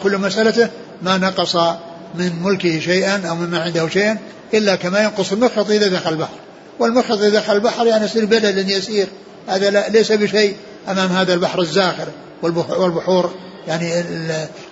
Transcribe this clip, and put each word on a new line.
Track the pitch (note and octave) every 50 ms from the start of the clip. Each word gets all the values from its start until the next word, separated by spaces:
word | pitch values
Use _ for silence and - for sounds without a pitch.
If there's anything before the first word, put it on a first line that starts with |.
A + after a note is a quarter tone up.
| -
كل | G3 G3
مسألته، | F#3+ G3+ F#3+ F#3+ A3 A3 A3+ G#3+ A#3 A#3 - - - - - - -
ما | E3+ F#3 F#3+
نقص | F#3 F#3 F#3+ F3+ F#3+ F3 - - E3+ E3+ E3+ E3 - - - - - - - -
من | E3+ F3+ F3+ E3+ E3 F3
ملكه | G3 G3 F#3 F3+ E3+ D#3+ D#3
شيئا | D3 E3+ F3+ F#3+ G3 G3 G3+ G3+ F3+ E3+
أو | E3+
مما | E3+ F3 E3+ F3 D#3+
عنده | E3 F3 E3 E3 E3 D#3
شيئا | - F#3+ G#3 G#3+ A3 G#3 - - - - - - A3
إلا | G#3+ G#3+ G3+ F#3
كما | - F3+ F3+ F#3+ G#3 G#3+
ينقص | G#3 G#3 G3+ F3+ F#3
المخيط | G3 A3 B3+ A3+ - G#3+ G3+ G#3
إذا | G#3 G#3 G#3
دخل | G3 F#3 E3 D#3 E3
البحر. | D#3+ D#3 D#3 - - - - - - - - - - -
والمخيط | A#3 A3+ A#3 B3+ - - A#3 G3
إذا | G#3 G#3 G#3 G#3+
دخل | G#3 A3 G3+
البحر | G3+ G#3+ A3+ - - A#3
يعني | A#3 A3 A3 G#3+
يصير | G3 - A3+ G#3+
بلل | G3+ A3+ A3 G#3+ G3+ F#3+ G3 F#3+ G3
يسير، | G3 F#3+ F#3+ - G#3+ G3+ F#3 - - - - - - - -
هذا | - F#3+ F#3+ G3 G3+
لا، | G3+ G3+ - -
ليس | G#3 A3+ G3+ G#3
بشيء | G#3+ G#3 G#3 - G3 G#3+ G#3 G3+ G3 - - - - - - G3
أمام | F#3 F#3+ F#3+ F#3
هذا | F3+ F#3+ F#3 F3+ F3+
البحر | F3 F3+ - F3 F#3
الزاخر | F3 D#3 D3+ G3 F#3 F3 - - D#3 D#3 - - - - - -
والبح-، | E3 E3+ E3+ E3+ D#3+ -
والبحور | - E3+ F#3 F3+ E3 E3 - F3+ F#3 F3+ F3 F3 - - - - - - -
يعني | E3 D#3+ E3 E3+ E3 E3+ F3
ال-، | E3+ E3+ E3+ E3 D#3+ D#3+ D#3+ D#3 D#3 - - - - -